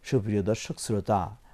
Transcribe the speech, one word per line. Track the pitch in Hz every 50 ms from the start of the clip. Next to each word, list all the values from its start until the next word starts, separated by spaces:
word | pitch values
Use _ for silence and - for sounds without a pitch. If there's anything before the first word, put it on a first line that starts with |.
| -
সুপ্রিয় | - 139 127 101 107 104 104 92
দর্শক | 95 110 - - - 165 -
শ্রোতা, | - - 110 101 92 - 107 98 85 101 107 - - -